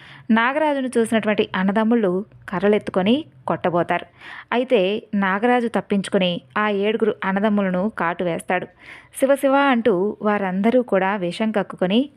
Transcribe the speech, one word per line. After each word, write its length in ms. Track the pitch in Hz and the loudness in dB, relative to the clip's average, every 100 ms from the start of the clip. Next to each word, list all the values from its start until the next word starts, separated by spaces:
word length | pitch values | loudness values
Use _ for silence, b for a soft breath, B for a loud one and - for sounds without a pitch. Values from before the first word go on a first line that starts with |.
| B B B | B B B
నాగరాజును 580 | 220 233 277 311 285 262 233 | 2 2 0 0 0 -2 -2
చూసినటువంటి 500 | 226 226 208 202 214 | 0 0 0 0 -2
అన్నదమ్ముళ్ళు 680 | 196 190 202 220 240 196 180 208 - - | -2 0 0 2 2 2 -2 -6 -14 -10
కర్రలెత్తుకొని 760 | 180 202 208 202 196 185 262 320 - - | -2 2 2 0 0 2 0 -2 -10 -6
కొట్టబోతారు. 600 | - 180 170 160 175 - B B B B | -2 0 0 0 -2 -6 B B B B
అయితే 500 | 226 254 247 185 214 - | -4 2 2 2 -2 -4
నాగరాజు 540 | 202 196 196 240 247 233 | -2 0 0 2 2 0
తప్పించుకొని 720 | 202 - 202 185 202 180 175 - - | -4 -2 -2 0 0 0 -2 -6 -4
ఆ 100 | 214 | -2
ఏడుగురు 460 | 202 208 220 214 - | 0 0 0 -2 -2
అన్నదమ్ములను 680 | 190 190 214 208 196 180 208 - | -2 0 2 2 0 0 -2 -2
కాటు 260 | 170 180 | -4 -2
వేస్తాడు. 420 | 175 170 - 180 185 B B B B - | -4 -4 -2 -4 -4 B B B B -2
"శివ 140 | 262 | 0
శివ" 220 | 277 277 277 | 2 2 2
అంటూ 600 | 277 247 226 180 202 - | 4 2 2 2 0 -2
వారందరూ 600 | 208 208 196 185 220 254 | -2 0 -2 0 2 2
కూడా 340 | 240 190 190 208 | 2 0 0 -2
విషం 360 | 175 175 220 | -4 -2 -2
కక్కుకొని 580 | 214 185 - 180 214 294 | -2 -4 -2 0 2 0